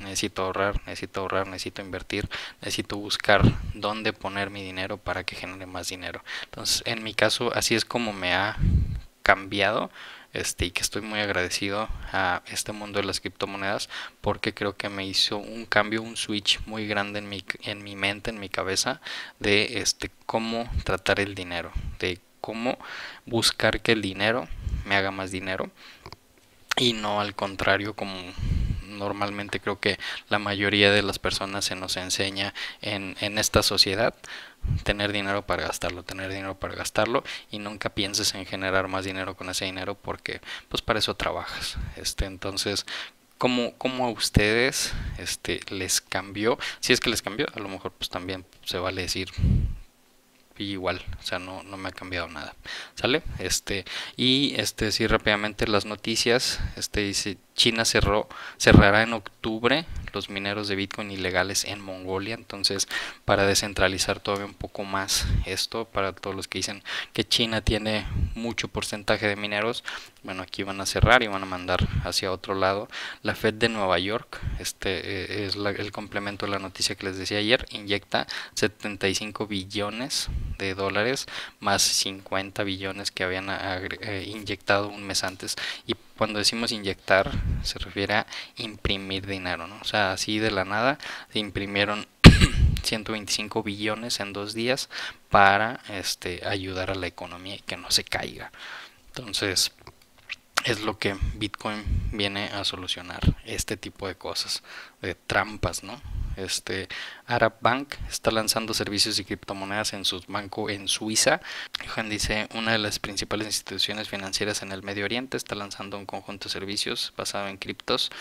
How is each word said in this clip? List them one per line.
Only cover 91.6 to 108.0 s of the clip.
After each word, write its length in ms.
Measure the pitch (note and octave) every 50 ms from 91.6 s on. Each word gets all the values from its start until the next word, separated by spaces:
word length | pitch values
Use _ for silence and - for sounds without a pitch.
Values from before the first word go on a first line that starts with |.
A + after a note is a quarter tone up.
| G2 G2+ G2 G2 G#2 G#2 G#2 G#2 - - _ _
<clears throat> 600 | - - - - - - - - - - - -
ciento 300 | - - A#2+ A2 G2+ -
veinticinco 500 | A2 G#2+ G2+ - - - G#2 G#2 - A2+
billones 560 | G#2 G#2+ G2+ G2+ G#2 G#2+ G#2+ A2 A#2 B2 - -
en 140 | G2+ G2+
dos 200 | F#2 G2+ G2+ G#2
días 380 | G#2+ A2+ A2+ B2 C3 - - - - - - - - - - _
para, 500 | - G2+ G2+ G2 G2 G2+ G#2+ A2+ C3 - - -
este, 560 | G#2 F#2+ F2 - - - - F2+ F2 F2 -
ayudar 460 | F#2 G#2 G2+ F#2 F#2+ F#2+ F#2 F#2 F#2
a 60 | F#2+
la 100 | F#2+ F2+
economía 480 | E2+ - - F2+ E2+ F2 F2 F2+ F#2+ G2+
y 60 | F#2+
que 160 | - - F#2
no 160 | - - -
se 100 | - -
caiga. 480 | - - - - - - - - - - - - - - - - - - - - - - -
Entonces, 580 | - B2 G#2+ F#2 - A2 G2+ F2+ - - - - - - - - _ - _ _ - - - - - _ _ _ - -
es 160 | - A#2 G#2
lo 180 | A2 A2 G#2 -
que 180 | - G#2 G2 F#2+ - - -
Bitcoin 500 | A2+ G#2+ G2+ - - - A2 G#2+ G#2+ G#2 G2+ - - - -
viene 360 | - G#2+ G2+ G2 G2 G2 G#2
a 180 | - - G2+ F#2+
solucionar, 560 | - - F#2+ F#2 F2+ - - F2 F2+ - - - - - - -
este 320 | A2+ A2 F#2 - - A2
tipo 320 | G2 - G2+ - - G2+ F#2+
de 80 | F2
cosas, 480 | - - E2 E2+ - - - - - - - - - - - - _
de 140 | - F#2+ F2
trampas, 680 | - _ - - G#2 F#2+ G#2+ G#2+ G2 - F2 F2 - -
¿no? 180 | F#2+ A#2 B2 - - - - - - -
Este, 520 | - F#2+ F2+ - - - - G2 F#2+ F2 - - - - - - - -
Arab 280 | - A#2+ A#2+ A#2 A2+ - -
Bank 340 | - A2 A#2+ C3+ C#3+ - - -